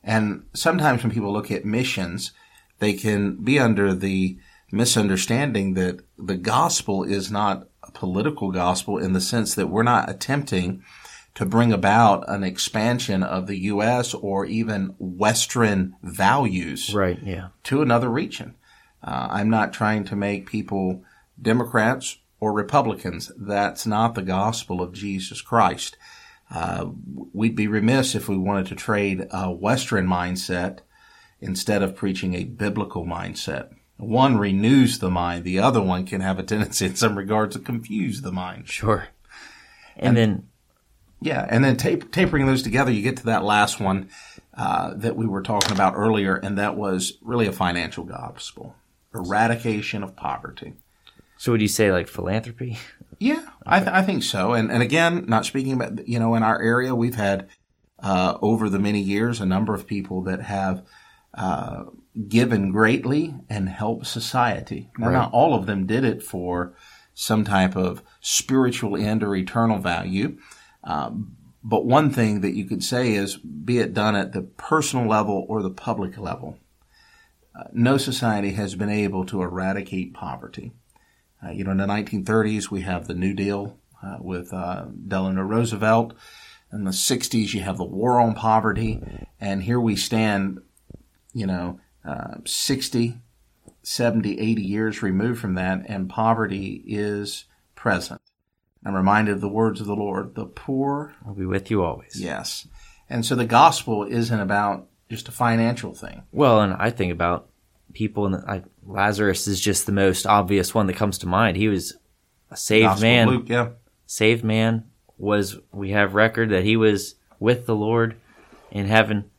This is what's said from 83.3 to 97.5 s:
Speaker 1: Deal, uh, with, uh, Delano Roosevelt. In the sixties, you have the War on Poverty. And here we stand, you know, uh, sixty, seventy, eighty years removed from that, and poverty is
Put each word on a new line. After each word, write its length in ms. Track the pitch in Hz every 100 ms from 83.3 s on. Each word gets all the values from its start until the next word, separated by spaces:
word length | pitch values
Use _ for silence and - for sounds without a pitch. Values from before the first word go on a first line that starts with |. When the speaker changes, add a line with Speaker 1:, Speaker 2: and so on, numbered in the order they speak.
Speaker 1:
Deal, 420 | 98 98 98 104 - _ _
uh, 140 | 98 95
with, 320 | 92 90 87
uh, 320 | 92 87 92 82 87 95
Delano 340 | 95 95 95
Roosevelt. 720 | 95 113 117 107 110 113 113 - - - - - _
In 120 | 104
the 80 | 95
sixties, 600 | 95 - 135 - 113 101
you 60 | 104
have 160 | 92 92
the 80 |
War 360 | 85 95 120 123
on 140 | 117
Poverty. 680 | 107 110 110 110 101 113 110 - - - _
And 220 | 104 98
here 180 | 92 120
we 160 | 113 95
stand, 640 | - 113 110 101 98 95 _ _ _ - _ _ _
you 140 | 120 98
know, 340 | 90 87 90 _ _
uh, 340 | 76 - - -
sixty, 760 | - - - 131 - 123 117 117 _ _ _ _ - _
seventy, 560 | - - 120 110 101 98
eighty 240 | 110 110
years 400 | 95 104 110 104
removed 380 | 98 92 117 117
from 140 | 104
that, 280 | 92 92 92 -
and 220 | 101 92
poverty 720 | - 113 113 104 98 98 - -
is 580 | 104 104 104 101 - -